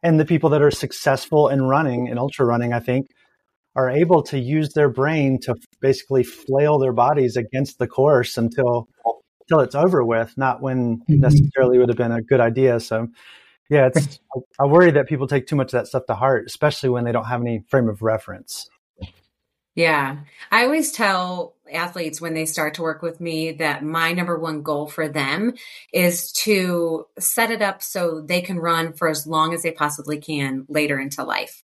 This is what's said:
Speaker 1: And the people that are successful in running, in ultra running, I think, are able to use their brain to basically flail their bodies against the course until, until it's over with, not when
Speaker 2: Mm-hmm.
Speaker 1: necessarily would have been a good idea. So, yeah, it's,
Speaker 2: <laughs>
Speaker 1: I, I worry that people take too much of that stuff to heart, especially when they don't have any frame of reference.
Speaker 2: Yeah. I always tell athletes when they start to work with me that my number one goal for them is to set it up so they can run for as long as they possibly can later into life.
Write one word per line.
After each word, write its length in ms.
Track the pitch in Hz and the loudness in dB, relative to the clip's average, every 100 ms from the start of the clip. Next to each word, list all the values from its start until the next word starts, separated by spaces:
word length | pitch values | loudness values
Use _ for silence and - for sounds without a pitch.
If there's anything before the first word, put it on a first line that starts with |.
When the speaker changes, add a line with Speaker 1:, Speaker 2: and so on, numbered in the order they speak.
Speaker 1:
And 180 | 170 160 | 4 2
the 40 | |
people 240 | 151 165 160 | 4 2 2
that 120 | 147 | 4
are 80 | 147 | 4
successful 760 | - - - - 135 - 156 143 | 2 -6 -4 0 0 0 2 4
in 140 | 139 | 2
running, 440 | 131 139 156 123 123 | 2 2 0 -2 -4
in 120 | 120 | -4
ultra 280 | 135 - 127 | -6 0 0
running, 260 | 120 120 | 2 0
I 60 | 120 | -4
think, 300 | 117 127 139 _ _ _ _ _ _ | 0 -2 -2 _ _ _ _ _ _
are 160 | - 131 | -2 0
able 320 | 135 170 175 | 2 4 4
to 140 | 151 139 | 2 -4
use 360 | 123 156 151 | -2 -2 0
their 140 | 156 147 | 2 0
brain 520 | 120 139 160 139 131 | 2 0 2 2 0
to 160 | - - _ _ | -2 -6 _ _
basically 420 | 135 135 - 135 | 0 0 0 0
flail 560 | 120 - - 135 147 147 | 0 -4 -4 2 4 4
their 140 | 135 | 2
bodies 440 | 120 123 147 127 117 | 2 2 4 2 0
against 440 | 113 131 139 - | -4 -4 -6 -4
the 80 | 123 | -6
course 500 | - 139 139 120 - | 2 4 4 2 -2
until, 480 | 113 117 123 120 117 _ 117 - _ _ | -2 0 0 0 -4 _ -6 -6 _ _
until 180 | _ 160 | _ 2
it's 160 | 131 | 2
over 300 | 139 175 170 | 2 2 2
with, 340 | 117 113 113 - | 2 0 -2 -2
not 240 | 135 120 | -2 -2
when 360 | 135 127 120 117 - | -4 -2 -2 -4 2
Speaker 2:
Mm-hmm. 100 | 147 | 4
Speaker 1:
necessarily 580 | 135 147 147 - 127 127 | 6 6 4 4 4 6
would 100 | 123 | 4
have 100 | 117 | 2
been 140 | 117 | 0
a 100 | 117 | -2
good 160 | 113 131 | 0 2
idea. 380 | 117 117 131 117 | 2 4 2 2
So, 300 | 117 113 117 - - - _ _ _ | -2 -4 -4 -12 -20 -20 _ _ _
yeah, 180 | 147 131 | 4 4
it's, 320 | 156 139 - _ | 4 -2 -8 _
Speaker 2:
<laughs> 100 | 131 - _ | -14 -14 _
Speaker 1:
I, 20 | |
I 40 | 139 | 4
worry 260 | 160 180 | 8 8
that 160 | 147 131 | 6 0
people 180 | 147 135 | -2 0
take 220 | 143 131 | -2 0
too 80 | 143 | -2
much 160 | 131 | 0
of 60 | 123 | -2
that 80 | 120 | -2
stuff 180 | 131 - | -6 -4
to 80 | |
heart, 300 | 104 131 123 117 | -2 2 0 -2
especially 440 | - 151 - 135 | -2 -2 0 -2
when 120 | 123 | -2
they 80 | 120 | 0
don't 140 | 117 110 | -2 -2
have 140 | 123 | -4
any 240 | 120 113 - | -4 -6 0
frame 200 | 135 117 | 0 2
of 140 | 101 | 0
reference. 680 | 110 110 - 95 - - - _ _ _ - _ _ _ _ _ _ - | -2 -2 -4 -18 -14 -16 -16 _ _ _ -20 _ _ _ _ _ _ -2
Speaker 2:
Yeah. 420 | 165 151 139 143 147 - - | 0 0 -2 -8 -16 -20 -2
I 100 | 214 | 2
always 280 | 247 311 311 | 2 0 -2
tell 640 | - 214 190 180 180 - _ _ | -2 -2 0 -2 -6 -10 _ _
athletes 480 | 165 175 180 160 156 | -8 -6 -6 -8 -8
when 140 | 165 | -8
they 120 | 160 156 | -6 -6
start 280 | 165 156 | -4 -6
to 80 | 156 | -4
work 200 | 160 156 | -6 -4
with 180 | 170 165 | -8 -8
me 300 | 170 160 160 | -8 -4 -6
that 300 | 147 156 143 | -4 -4 -4
my 300 | 151 165 165 | -4 -2 -2
number 260 | 175 175 165 | -2 -2 -4
one 240 | 160 156 | -4 -6
goal 240 | 147 147 147 | -4 -6 -6
for 220 | - 156 | -6 -6
them 460 | 147 135 156 220 254 - - - | -4 -2 -2 -2 -4 -16 -20 -6
is 380 | - 180 175 - | 0 0 0 -6
to 720 | - 220 202 185 175 170 160 - - | -6 0 0 0 -2 -2 -4 -8 -6
set 320 | 190 - 226 | -4 -2 -2
it 100 | 226 | 0
up 220 | 202 196 | -2 -4
so 380 | - 196 180 160 | -8 -4 -4 -4
they 200 | 151 180 | -4 -4
can 200 | 180 180 | -2 -4
run 320 | 165 165 165 | 0 0 -2
for 160 | - 165 | -2 -2
as 180 | 151 151 | -2 -4
long 260 | 160 160 | 0 0
as 100 | 170 | -2
they 80 | 170 | -6
possibly 460 | 160 147 147 143 151 | -2 -4 -4 -8 -8
can 460 | 147 151 139 131 135 | -6 -4 -4 -6 -6
later 320 | 151 147 139 | -2 -2 -2
into 240 | 139 - | -4 -8
life. 400 | - - - - _ | -4 -4 -6 -14 _